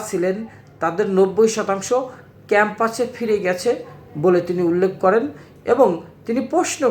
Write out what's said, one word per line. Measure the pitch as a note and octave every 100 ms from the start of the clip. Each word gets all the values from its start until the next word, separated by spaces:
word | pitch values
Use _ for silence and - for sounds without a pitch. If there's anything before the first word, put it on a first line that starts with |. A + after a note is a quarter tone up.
| G#3+
ছিলেন, | F3+ F3+ G3+ A3+ - - -
তাদের | E3 E3+ G3+
নব্বই | F#3+ F#3+ F3+ A3+ A3
শতাংশ | G3+ G3 - B3 B3+ - - - -
ক্যাম্পাসে | G#3 G#3 G3 A3+ A#3+ A#3+ -
ফিরে | A3+ G#3
গেছে | F3+ F3+ A#3+ D4+ - - - D3+
বলে | F3 F3
তিনি | F3 F3+ E3+
উল্লেখ | F3 F#3 -
করেন | F#3 A3 D4 - - - -
এবং | A#3+ A3 E3 - - -
তিনি | A#3+
প্রশ্ন | - E4+ - - B3+